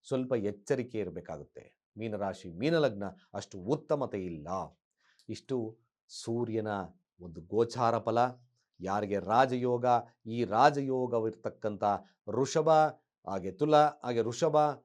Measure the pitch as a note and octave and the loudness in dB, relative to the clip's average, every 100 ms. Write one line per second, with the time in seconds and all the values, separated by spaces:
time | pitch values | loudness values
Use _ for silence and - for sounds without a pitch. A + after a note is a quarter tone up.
0 | - C3 B2+ B2 G2+ G2+ - C3+ B2 A2 | -2 -4 0 -2 -2 -6 -2 -2 -2 -6
1 | F#2 E2+ D#2+ D2+ C#2+ B1+ B1 _ _ G#2 | -6 -8 -12 -12 -12 -20 -20 _ _ -10
2 | A2+ G#2 G2 F#2+ F2+ E2+ C#3 E3 C#3 G2+ | -8 -4 -4 -6 -12 -4 0 2 2 -2
3 | G2 - _ G2+ - G2 F#2 D3 D3+ D3 | -10 -12 _ -12 -12 -12 -4 -4 -2 -2
4 | A#2+ G2+ F2+ D#2+ D2+ F#2 D#2+ _ _ _ | -2 -4 -6 -8 -6 -6 -6 _ _ _
5 | _ _ - G#2+ - C3 A2 A2 _ _ | _ _ -14 -14 -6 -4 -4 -10 _ _
6 | _ - - A#2 A2+ A2 G#2+ G2+ E2+ _ | _ -12 -6 -4 -2 -2 -2 -4 -6 _
7 | _ _ F2+ E2 E2+ G#2 A#2 B2 A#2 A2+ | _ _ -16 -16 -4 0 0 2 2 2
8 | A2+ A2+ B2 B2 _ _ _ _ F2+ G2+ | 0 2 2 -2 _ _ _ _ -4 -2
9 | G#2 G2+ F2+ A2+ C3 B2+ B2 B2 B2 A#2+ | 0 -2 2 4 4 2 0 0 2 2
10 | A#2+ _ A2 A#2 G#2+ G#2+ D3 C#3+ C3+ C3 | 0 _ -8 -4 0 6 6 4 -2 -2
11 | B2+ A#2+ A2 A2 A#2 - G#2+ G2+ G#2 G2 | 0 0 -2 -4 -10 -6 -6 -2 0 0
12 | - _ - A2 C3+ D#3+ D#3 D#3 D#3 - | -4 _ -6 -2 0 2 4 6 4 -2
13 | _ _ - F#2+ F#2 F#2 D#3 D3+ D3+ - | _ _ -6 -6 -6 -2 4 6 6 2
14 | A#2+ A#2 A2+ A#2+ D#3+ D3+ D3+ C3 | -4 0 0 0 2 4 2 0